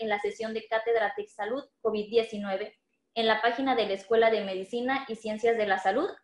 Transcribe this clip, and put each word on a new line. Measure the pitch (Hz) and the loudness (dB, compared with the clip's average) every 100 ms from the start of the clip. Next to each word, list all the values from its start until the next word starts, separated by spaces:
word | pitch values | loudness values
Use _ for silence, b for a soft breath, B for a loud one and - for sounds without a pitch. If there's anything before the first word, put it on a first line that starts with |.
en | 220 | -2
la | 208 | -2
sesión | 208 - 220 | -2 -4 -6
de | 220 220 | -6 -4
Cátedra | 226 233 233 208 | -2 2 2 2
TechSalud | 202 208 - 208 262 277 _ | -2 -8 -8 -4 -4 -6 _
covid | 226 214 208 | -2 -2 0
diecinueve | 226 226 208 202 190 214 - _ _ _ | 0 0 -2 -4 -4 -6 -12 _ _ _
en | - 226 | -2 2
la | 220 | 2
página | 233 240 269 240 | 2 0 0 0
de | 208 | 0
la | |
Escuela | 196 - 226 226 | -2 2 4 6
de | 214 | 4
Medicina | 196 190 190 240 247 269 269 | 0 -6 -6 -4 -2 -4 -4
y | |
Ciencias | 220 214 214 233 226 | -8 -8 0 2 2
de | 208 | 2
la | 185 | 2
Salud, | 190 220 370 - | 2 2 0 -4